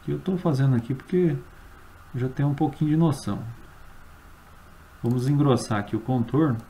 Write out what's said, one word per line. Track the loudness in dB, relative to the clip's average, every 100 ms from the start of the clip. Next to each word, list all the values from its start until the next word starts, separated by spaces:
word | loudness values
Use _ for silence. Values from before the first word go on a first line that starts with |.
Aqui | -8
eu | -6
tô | -4 -2
fazendo | 0 2 2
aqui | 2 0
porque | -8 -2 2 2 0 -6 -20 -20 -20 -20 -20 -12
já | -4 -4
tenho | 0 0
um |
pouquinho | 2 -2 0 2
de | 4
noção. | 4 2 -4 -6 -8 -12 -18 -20 -20 -20 -20 -20 -20 -20 -20 -20 -20 -20 -20 -6
Vamos | -2 0 2
engrossar | 4 4 4 2 -4
aqui | -2
o | -6
contorno. | -2 -2 0 2 2 0 -6